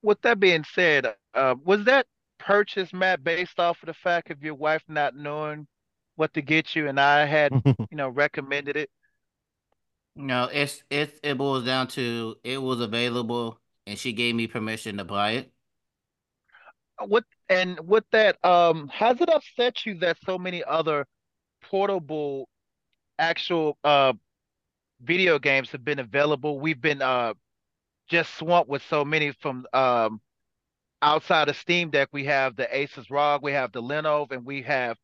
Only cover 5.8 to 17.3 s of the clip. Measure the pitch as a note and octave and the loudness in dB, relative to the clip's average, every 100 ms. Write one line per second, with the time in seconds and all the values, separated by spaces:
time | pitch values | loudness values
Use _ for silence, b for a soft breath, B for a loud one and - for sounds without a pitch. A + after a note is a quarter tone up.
5.8 | _ _ _ - D#3 - C#3+ D#3 D#3 E3 | _ _ _ -4 -4 -2 0 0 0 -4
6.8 | D3 C3+ C#3+ C#3+ D3 D3+ D3 C3+ C#3 A#2+ | -2 2 4 4 4 2 2 2 2 2
7.8 | A2 D3+ C3+ B2 D3 - C3+ C#3 C#3+ C#3+ | 0 -6 -6 0 -2 -2 -6 -6 -4 -6
8.8 | D3 _ _ _ _ _ _ _ _ _ | -6 _ _ _ _ _ _ _ _ _
9.8 | _ _ _ - C#3 B2+ B2+ C#3+ C#3+ - | _ _ _ -14 -4 -2 -2 -2 -4 -6
10.8 | _ C#3+ D3 _ D3 C3+ C#3 C3 A#2+ C3 | _ -4 -4 _ -6 -2 -2 -2 0 -2
11.8 | B2+ - A#2+ A#2 A2+ A2 B2 C3 C3 B2 | -2 -4 -4 -4 -8 -10 -10 -6 -4 -2
12.8 | A#2 A#2 A#2+ A#2+ A2+ A#2+ A#2 A2+ _ _ | -2 -2 -2 -2 -4 -4 -4 -10 _ _
13.8 | - G#2 B2+ A2 A#2+ A#2 A2+ A#2 G#2+ A2 | -16 -10 -8 -2 -2 0 -4 -6 -6 -8
14.8 | A2+ G2+ F2+ G2+ G#2 A#2 - _ _ _ | -8 -10 -6 -2 -2 -2 -8 _ _ _
15.8 | _ _ _ _ _ _ _ b b _ | _ _ _ _ _ _ _ b b _
16.8 | _ - G#3 G#3 A#3 | _ -14 0 0 0